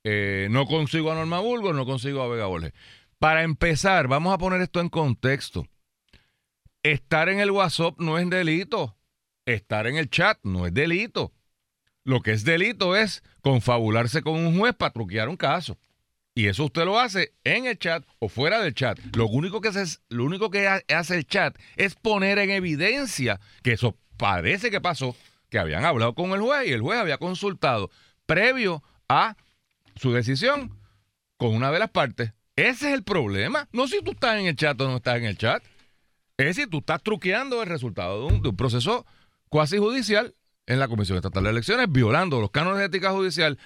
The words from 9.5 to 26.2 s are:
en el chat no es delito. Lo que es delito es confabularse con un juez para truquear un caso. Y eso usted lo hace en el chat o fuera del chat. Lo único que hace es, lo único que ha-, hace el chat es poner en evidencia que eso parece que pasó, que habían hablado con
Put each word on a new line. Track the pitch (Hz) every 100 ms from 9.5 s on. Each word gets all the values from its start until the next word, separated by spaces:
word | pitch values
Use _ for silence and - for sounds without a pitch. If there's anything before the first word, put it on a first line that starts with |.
| 113 - 107 113
en | 151
el | 156
chat | 156 170 160
no | 101 92 87
es |
delito. | 92 165 170 226 - 120 _ _ _ _ _ _ _
Lo | 131 127
que | 107
es | 110
delito | 113 165 208 220 185 196
es | 220 - _ _
confabularse | 139 127 117 120 110 110 120 160
con | 151 160
un | 165 170
juez | 226 -
para | 156
truquear | 117 98 107 113
un | 175
caso. | 143 170 151 95 _ _ _ _ _ -
Y | 104
eso | 95 147
usted | 165 170
lo | 214
hace | 247 185 - _
en | 131 202 254
el | 214
chat | 175 165 - -
o | 107
fuera | - 151 220
del | 185 110
chat. | 127 98 104 110
Lo | 113
único | 120 185 202
que | 214
hace | 196
es, | 185 - -
lo | 120
único | 131 190 214
que | 202 196
ha-, | 196 - 156
hace | 170 175
el | 143
chat | 202 156 - - -
es | 190 -
poner | 220 208 196 202
en | 196
evidencia | 196 180 147 190 269 269 - 123 98 - -
que | 123
eso | 113 120 - _ -
parece | 104 92 85 190 240
que | 196
pasó, | 170 160 131 - - _ -
que | 110
habían | 82 78
hablado | 151 131 113
con | 120